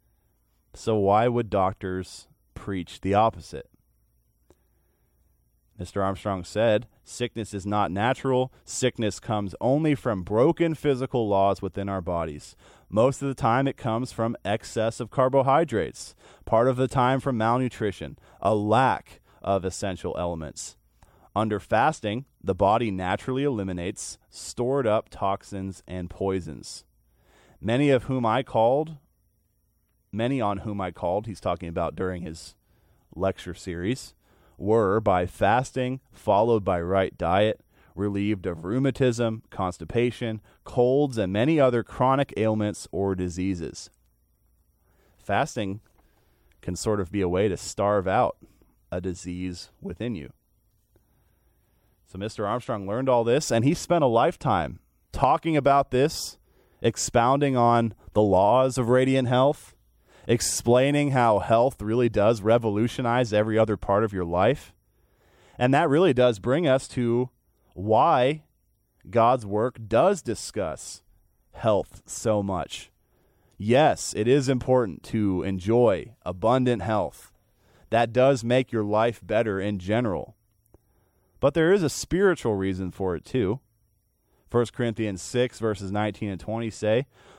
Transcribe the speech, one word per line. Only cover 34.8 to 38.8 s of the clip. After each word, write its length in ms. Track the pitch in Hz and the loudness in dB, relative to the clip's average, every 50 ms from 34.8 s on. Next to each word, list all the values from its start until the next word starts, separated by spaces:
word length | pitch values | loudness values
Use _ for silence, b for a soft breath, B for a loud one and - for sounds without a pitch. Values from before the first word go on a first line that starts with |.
| 107 95 98 110 | 4 2 2 0
by 240 | 107 104 95 90 90 | 2 2 2 2 0
fasting, 760 | 87 - - 104 98 110 127 131 - - 131 127 127 131 135 _ _ | -2 -4 0 2 2 2 2 0 -2 -6 -6 -4 -4 -6 -8 _ _
followed 540 | _ - - 110 101 101 113 120 117 110 98 | _ -10 -2 0 2 2 4 2 2 0 0
by 160 | 101 92 87 | 0 -2 -2
right 360 | 85 87 95 98 95 - - | -2 0 0 0 0 0 -2
diet, 460 | - 90 82 90 98 107 110 - - _ b b b b b b | -4 -2 0 2 2 2 2 0 -4 _ b b b b b b
relieved 500 | 87 101 104 98 98 101 - 107 95 87 | -4 -4 -2 -2 -2 -2 -2 -2 -4 -4
of 180 | 95 87 80 82 | -8 -8 -6 -6
rheumatism, 800 | 90 117 131 | -4 -2 0